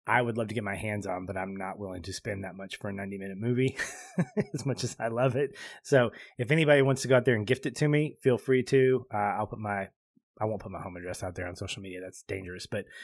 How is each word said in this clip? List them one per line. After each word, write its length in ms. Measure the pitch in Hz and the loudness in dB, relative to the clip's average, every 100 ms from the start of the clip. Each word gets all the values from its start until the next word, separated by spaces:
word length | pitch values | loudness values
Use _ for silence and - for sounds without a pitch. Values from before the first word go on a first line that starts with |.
| - | 2
I 160 | 117 | 2
would 160 | 120 113 | 4 0
love 100 | 107 | -2
to 60 | |
get 100 | 107 | -2
my 120 | 101 98 | -4 -4
hands 300 | 107 104 95 | -2 -4 -4
on, 200 | 92 92 | -6 -4
but 100 | 95 | -6
I'm 200 | 95 98 | -6 -6
not 220 | 95 95 | -8 -8
willing 240 | 98 90 | -8 -8
to 100 | 85 | -8
spend 320 | 92 113 98 | -8 -6 -6
that 120 | 95 92 | -8 -10
much 200 | 98 - | -12 -10
for 120 | 104 | -8
a 40 | |
ninety-minute 460 | 98 98 98 98 95 | -6 -6 -8 -10 -4
movie, 380 | 117 123 131 - - - - - | -2 2 2 0 -8 -8 -10 -4
<laughs> 380 | 156 - 214 | -4 -2 -4
as 100 | 151 | -2
much 200 | 143 120 | -4 -2
as 120 | 120 - | -4 -4
I 100 | 117 | -4
love 280 | 113 131 120 | 2 2 2
it. 200 | 139 - - - | -2 -4 -16 -14
So 280 | - 139 117 - - - | 4 6 6 0 -18 -6
if 120 | 117 | 0
anybody 320 | 160 151 143 | 4 8 8
wants 200 | 135 131 | 6 4
to 60 | 123 | 6
go 80 | 127 | 6
out 80 | |
there 120 | 123 113 | 6 2
and 100 | 104 | 2
gift 200 | 127 143 | 0 0
it 100 | - | 0
to 120 | 151 | 2
me, 280 | 147 151 - | 4 0 0
feel 160 | 135 120 | 2 2
free 240 | - 131 | 4 2
to. 420 | 123 135 131 127 - | 4 4 6 4 0
Uh, 40 | 107 | -2
I'll 300 | 104 98 107 | 0 0 -4
put 120 | - | -6
my, 300 | 104 101 98 _ _ _ _ - | -4 -4 -4 _ _ _ _ -4
I 40 | 107 | -4
won't 140 | 104 | -4
put 100 | 98 | -8
my 80 | 92 | -10
home 160 | 95 90 | -10 -10
address 260 | 87 92 | -8 -6
out 140 | 92 90 | -6 -6
there 100 | 90 | -8
on 80 | |
social 280 | 90 95 - | -6 -8 -8
media. 180 | 98 90 | -10 -10
That's 220 | 92 - | -12 -14
dangerous, 420 | - 98 90 90 - | -8 -8 -8 -12 -6
but, 200 | 104 - - | -6 -6 -14